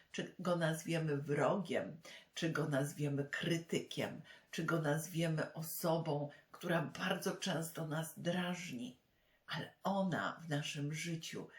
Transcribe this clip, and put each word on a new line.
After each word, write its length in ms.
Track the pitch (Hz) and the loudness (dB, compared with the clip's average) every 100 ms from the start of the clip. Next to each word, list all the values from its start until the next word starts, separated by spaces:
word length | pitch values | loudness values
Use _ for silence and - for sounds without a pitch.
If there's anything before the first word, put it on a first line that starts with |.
| - | -8
czy 240 | - - - | -6 -6 -4
go 160 | 180 175 | 0 4
nazwiemy 640 | 160 160 - 165 156 143 | 4 2 0 0 2 0
wrogiem, 840 | 143 147 139 196 170 120 95 - - - - | 2 4 4 4 2 -2 -2 -6 -14 -18 -14
czy 160 | - 165 | -2 0
go 200 | 151 151 | 2 2
nazwiemy 560 | 135 143 - 147 139 139 | 2 2 0 0 0 0
krytykiem, 960 | - 160 165 - 175 - - 104 - - - - | -2 2 0 2 0 0 -2 -2 -4 -12 -20 -8
czy 120 | - | -2
go 180 | 156 165 | 0 2
nazwiemy 720 | 151 151 - 160 165 156 - | 4 2 0 0 2 2 0
osobą, 760 | 156 160 - 170 160 - 147 143 - - | -4 -6 0 2 2 2 0 -2 -6 -18
która 300 | - 170 - | -6 0 2
bardzo 500 | 143 - 185 185 190 | 2 -2 -2 0 0
często 560 | 180 190 160 165 - 156 | -2 0 0 -2 -4 -2
nas 320 | 156 156 - | -2 -4 -2
drażni, 800 | 165 185 175 180 170 123 123 - _ _ _ _ - | 0 2 0 -2 -4 -6 -8 -12 _ _ _ _ -8
ale 260 | - - - | -6 -6 -4
ona 580 | - 196 190 120 95 - 165 | 0 2 2 2 2 0 -2
w 40 | |
naszym 440 | 147 151 151 143 | -2 0 -2 -2
życiu 540 | 156 170 165 - - - | -2 -2 -4 -4 -8 -8